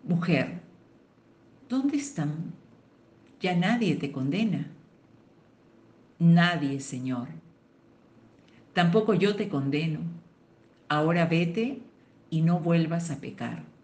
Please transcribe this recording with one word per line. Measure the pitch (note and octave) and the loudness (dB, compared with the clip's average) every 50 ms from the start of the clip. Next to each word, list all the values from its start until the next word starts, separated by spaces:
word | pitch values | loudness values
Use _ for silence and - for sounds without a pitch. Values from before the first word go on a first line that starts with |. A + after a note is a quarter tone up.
| - | -2
"Mujer, | - F3 E3 - F#3+ E3 C3 B2 - - - - - - - - _ _ _ _ _ _ _ _ _ _ _ _ _ - _ - - | 0 -2 0 2 2 0 0 0 -2 -8 -14 -14 -18 -20 -20 -20 _ _ _ _ _ _ _ _ _ _ _ _ _ -20 _ -10 -4
¿dónde | B3 C4+ C4+ C#4+ D4+ | -4 0 0 0 0
están? | C#4+ - - - - D3+ D3 D3+ D#3+ - - - - - - - - _ _ _ _ _ _ - - - - - _ | 0 -4 -4 -4 -4 -4 -2 -2 -4 -8 -8 -10 -14 -20 -20 -20 -20 _ _ _ _ _ _ -20 -20 -20 -20 -14 _
Ya | - F#3 F3+ | -4 0 0
nadie | F3 F3 G3 A#3+ A#3+ A#3 F3 D3 | 2 2 2 2 2 2 0 0
te | - - C#3 | -2 -4 -6
condena". | - C3+ C3 C#3 D3 G3 A3+ G#3+ E3 - - - - - - - _ _ _ _ - - _ _ _ _ _ _ _ _ _ _ _ - _ - - _ _ _ _ _ | -6 -4 -2 -2 0 0 0 0 -2 -2 -4 -8 -12 -20 -20 -20 _ _ _ _ -20 -20 _ _ _ _ _ _ _ _ _ _ _ -20 _ -20 -20 _ _ _ _ _
"Nadie, | E3+ E3+ E3 E3+ E3+ F3 F3 D#3+ D3 C3+ C#3 C#3 | 6 8 8 8 6 4 2 0 -2 -2 -2 -4
Señor". | C3+ - - B2+ B2+ C3 B2+ A#2+ A#2+ D#3 D#3+ - - - _ _ _ _ _ _ _ _ _ _ _ _ _ - - - _ _ _ _ - - - - - | -6 -8 -10 -8 -4 -4 -4 -4 -6 -8 -12 -18 -20 -20 _ _ _ _ _ _ _ _ _ _ _ _ _ -20 -20 -20 _ _ _ _ -20 -20 -20 -4 0
"Tampoco | F#3 F3 E3+ E3+ A3 G#3+ A3+ G#3 | 2 2 4 4 4 4 4 2
yo | E3+ F#3 G#3 G3+ | 2 2 2 0
te | - G#3 G3 | 0 -4 -4
condeno. | - C#3 C#3 C#3 C#3 D3 D#3+ E3 D#3 D3+ E3 E3+ - - - - _ _ _ _ - _ - _ _ _ _ | -2 -2 -2 0 -2 -2 -2 -2 -4 -4 -6 -8 -10 -12 -18 -20 _ _ _ _ -20 _ -20 _ _ _ _
Ahora | _ D3+ D3+ D3+ D#3+ E3+ F3 E3+ | _ 0 0 2 2 2 2 2
vete | D#3+ E3 E3 F3 E3+ E3+ A3+ A3+ C4 C#4 - - - _ _ _ _ _ - _ _ | 2 2 0 0 0 -2 -2 -4 -4 -4 -8 -14 -20 _ _ _ _ _ -20 _ _
y | - D#3+ | -2 0
no | D#3+ E3 F3 E3+ | 2 2 2 2
vuelvas | D#3 E3+ E3+ E3+ E3 D#3+ E3+ E3+ E3+ - | 2 2 2 2 2 0 -2 -4 -4 -6
a | C#3+ C3+ | -8 -8
pecar". | - - - - A#2+ A#2+ A#2 - - - - _ | -10 -14 -12 -10 -8 -8 -8 -10 -12 -18 -20 _